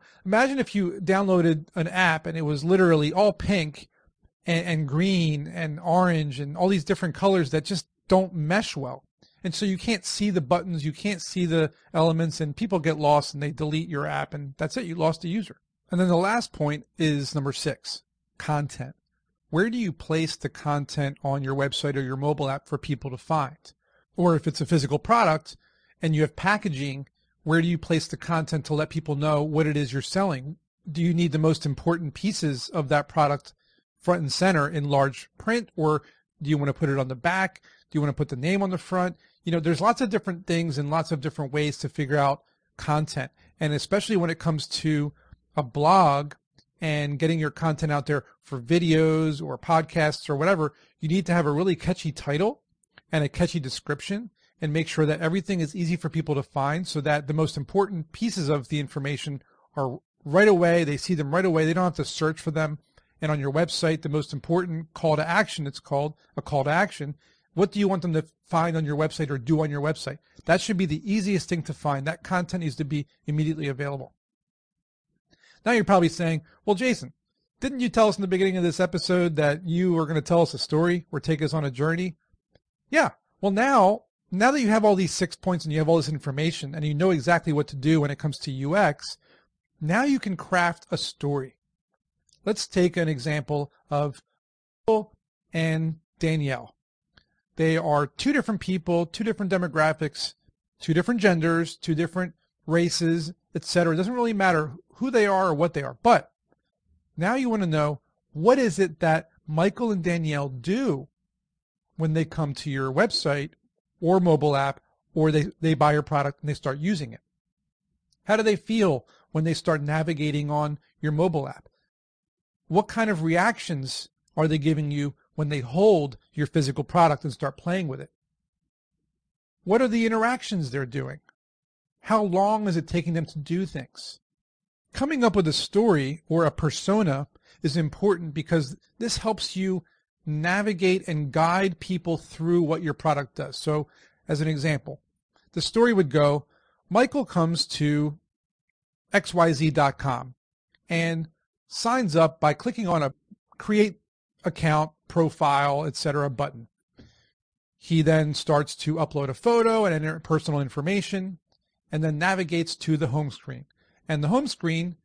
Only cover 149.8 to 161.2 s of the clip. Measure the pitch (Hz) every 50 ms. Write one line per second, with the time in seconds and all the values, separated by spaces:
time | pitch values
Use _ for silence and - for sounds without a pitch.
149.8 | 147 139 131 - - 139 123 120 127 127 127 _ _ _ _ _ _ _ _ _
150.8 | _ - 170 165 165 165 165 160 165 - _ _ _ _ _ _ _ _ - -
151.8 | - 226 240 262 247 180 143 165 160 156 160 - - 151 147 - - 247 247 -
152.8 | 220 175 175 160 147 131 - _ _ _ - - _ _ _ - - - 214 214
153.8 | 208 208 175 - _ _ _ _ _ _ _ _ - 175 - - - 160 151 151
154.8 | 156 156 - _ _ - - 170 165 156 - - 156 143 143 139 143 143 139 143
155.8 | 156 156 - - - 160 143 147 143 143 127 113 143 143 135 117 113 - _ _
156.8 | _ _ _ - - - _ _ _ _ _ _ _ _ _ _ _ _ _ _
157.8 | - - 165 160 156 160 160 156 156 151 147 - - - 156 147 151 - - -
158.8 | - 151 156 165 156 - - 151 139 135 131 - - 233 233 233 226 226 226 220
159.8 | 214 190 160 156 156 156 160 160 - - 160 156 - - 147 143 139 127 - 151
160.8 | 139 170 196 202 - - - 196